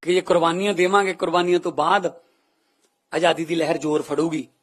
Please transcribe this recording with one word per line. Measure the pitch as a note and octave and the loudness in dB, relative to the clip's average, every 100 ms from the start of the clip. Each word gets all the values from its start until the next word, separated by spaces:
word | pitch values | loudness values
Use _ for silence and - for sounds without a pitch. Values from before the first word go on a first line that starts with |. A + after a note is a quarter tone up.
ਕਿ | D#3+ | 0
ਜੇ | F3+ | 0
ਕੁਰਬਾਨੀਆਂ | F3 F3 E3 F3 G3+ | 2 2 2 0 -2
ਦੇਵਾਂਗੇ, | F3+ F3+ G3+ G3 | 0 2 2 0
ਕੁਰਬਾਨੀਆਂ | F3 F3 E3+ F3 F3 | -2 -2 0 2 0
ਤੋਂ | F3 | -2
ਬਾਅਦ | D3 D3+ G3 F3 - _ _ _ _ _ _ _ _ _ | -2 0 0 0 -8 _ _ _ _ _ _ _ _ _
ਆਜ਼ਾਦੀ | D3+ E3+ D#3+ | 0 0 0
ਦੀ | D#3+ | -2
ਲਹਿਰ | E3 D3+ E3 | -2 -2 -2
ਜ਼ੋਰ | D3+ D3+ | 0 -2
ਫੜੂਗੀ। | D3 C#3+ E3 D#3 A#2+ _ | -2 -2 -2 -2 -8 _